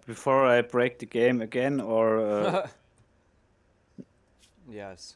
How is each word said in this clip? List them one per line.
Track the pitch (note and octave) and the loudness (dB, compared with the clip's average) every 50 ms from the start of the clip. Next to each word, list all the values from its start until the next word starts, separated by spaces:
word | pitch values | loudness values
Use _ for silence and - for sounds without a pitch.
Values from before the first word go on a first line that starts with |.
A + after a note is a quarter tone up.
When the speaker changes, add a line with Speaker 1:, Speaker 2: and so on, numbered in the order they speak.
| _ | _
Speaker 1:
before | - A2 - - C#3 C3 C3+ C3 | -16 -16 -6 -2 0 2 4 4
I | B2+ A#2+ A#2+ A#2+ | 4 4 4 2
break | A#2+ - B2 B2 B2+ B2 - | 0 0 0 0 0 -2 -6
the | - | -12
game | - - A#2+ A#2 B2 B2+ A#2+ A2+ | -6 0 2 2 2 2 0 -4
again, | A2 - B2+ B2 C#3 C#3+ C3+ | -4 -4 -2 -2 -2 -2 -4
or, | A2 G#2+ A2+ A2+ A2+ A2 A2 A2 | -2 0 2 2 2 2 2 2
uh, | A2 G#2 G#2 G#2 G#2+ F3 E3 F#3+ - B2+ - | 0 0 0 0 0 0 0 -2 -4 -6 -10
Speaker 2:
<laughs> | _ _ _ _ _ _ _ _ _ _ _ _ _ _ _ _ _ _ _ _ _ _ _ _ - - _ _ _ _ _ _ _ _ _ _ _ F3+ C3+ | _ _ _ _ _ _ _ _ _ _ _ _ _ _ _ _ _ _ _ _ _ _ _ _ -20 -20 _ _ _ _ _ _ _ _ _ _ _ _ -18
Yes. | A2 G#2 G2+ G2 F#2 - - - - | -16 -14 -14 -14 -16 -16 -20 -20 -14